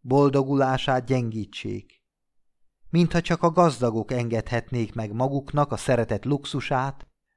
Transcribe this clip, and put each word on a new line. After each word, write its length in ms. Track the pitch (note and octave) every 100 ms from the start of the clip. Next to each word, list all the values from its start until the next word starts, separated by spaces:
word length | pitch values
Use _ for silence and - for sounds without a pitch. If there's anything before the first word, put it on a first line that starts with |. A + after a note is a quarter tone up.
boldogulását 1040 | B2+ C3+ C#3+ C#3 C3+ C#3 C3 C3 - B2+ A#2
gyengítsék. 1000 | C3 A#2 A2 G#2 - G#2+ G2+ - _ _ _ _ _ _ _ _ _ -
Mintha 320 | E3 E3+ E3+
csak 220 | - E3+
a 80 | E3+
gazdagok 600 | D#3+ F3 A#2 A#2+ A2 G#2
engedhetnék 840 | B2+ A#2+ A2+ - A#2 - B2 A2
meg 200 | A2+ A2
maguknak 580 | A2+ C3 C#3 C3 D3 C#3+
a 60 | G#2
szeretet 480 | - A#2+ A2+ G#2 B2
luxusát, 840 | C#3+ - C#3 - C3 C3+ - - _ _